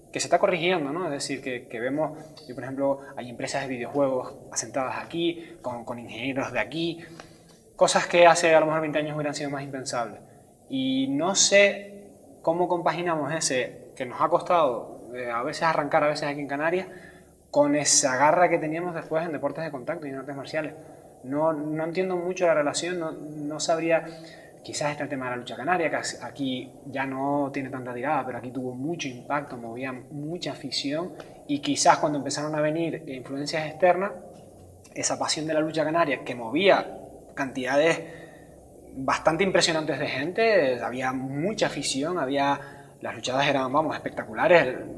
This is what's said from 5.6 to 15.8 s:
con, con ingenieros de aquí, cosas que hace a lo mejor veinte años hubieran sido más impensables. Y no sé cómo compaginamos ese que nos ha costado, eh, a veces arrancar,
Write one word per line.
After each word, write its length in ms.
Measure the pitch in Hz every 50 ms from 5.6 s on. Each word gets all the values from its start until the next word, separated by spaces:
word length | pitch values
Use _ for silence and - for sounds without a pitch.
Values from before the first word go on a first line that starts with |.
con, 220 | - 123 123 120 113
con 160 | - 120 120
ingenieros 540 | 117 - - 110 120 135 131 135 123 113 123
de 60 | 113
aquí, 420 | 107 - - 165 165 170 156 - - - - - - - - - - - - - - - -
cosas 320 | - 185 170 - 190 -
que 180 | - - 175 175
hace 280 | 170 165 165 175 165 160
a 60 | 156
lo 60 | 156
mejor 120 | 156 156 160
veinte 200 | 160 151 147 156
años 140 | 151 151 147
hubieran 200 | 151 147 147 143
sido 140 | - 151 139
más 120 | 147 135 139
impensables. 580 | 139 135 131 127 - 135 123 117 110 101 - - - - - - - - _ - -
Y 380 | - 135 262 - - 131 135 135
no 260 | 139 143 160 185 196
sé 560 | - - - 196 202 202 202 196 - - - - - - - - - - - - -
cómo 260 | - 165 165 175 180
compaginamos 640 | 170 175 170 170 175 151 165 175 175 165 156 143 135 160
ese 560 | 160 - - 135 127 117 - - - - - -
que 100 | - 127
nos 160 | 120 113 -
ha 80 | 151 160
costado, 720 | 160 - - - 180 170 156 131 117 107 - - - - - 113 123
eh, 160 | 123 123 120
a 100 | 117 117
veces 220 | 120 156 151 - 165
arrancar, 400 | 160 160 160